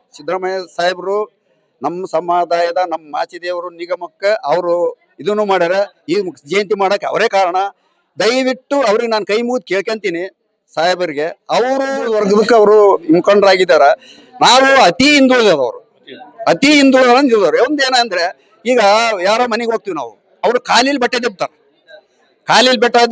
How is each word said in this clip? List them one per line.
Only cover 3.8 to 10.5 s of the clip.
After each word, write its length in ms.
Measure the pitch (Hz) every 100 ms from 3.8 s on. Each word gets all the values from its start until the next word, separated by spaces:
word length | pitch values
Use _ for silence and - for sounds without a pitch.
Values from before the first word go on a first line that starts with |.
ನಿಗಮಕ್ಕೆ 500 | 175 180 170 _ 196 214 139
ಅವರು 240 | 170 175 175 170 - _ -
ಇದನ್ನು 220 | 156 208 208
ಮಾಡ್ಯಾರ. 220 | 190 170 190 202 _ -
ಈ 20 | 190 185 143 143
ಜಯಂತಿ 260 | 190 196 202
ಮಾಡಕ್ಕೆ 240 | 190 202 139
ಅವರೇ 160 | 151 226 196
ಕಾರಣ. 200 | 185 185 196 - _ _ _ 151
ದಯವಿಟ್ಟು 540 | 202 254 254 254 - 285 233
ಅವ್ರಿಗೆ 200 | 220 226 214
ನಾನು 120 | 185
ಕೈ 80 | 214 240
ಮುಗಿದು 180 | 247 -
ಕೇಳ್ಕೊಂತೀನಿ 500 | 185 196 220 202 170 185 _ _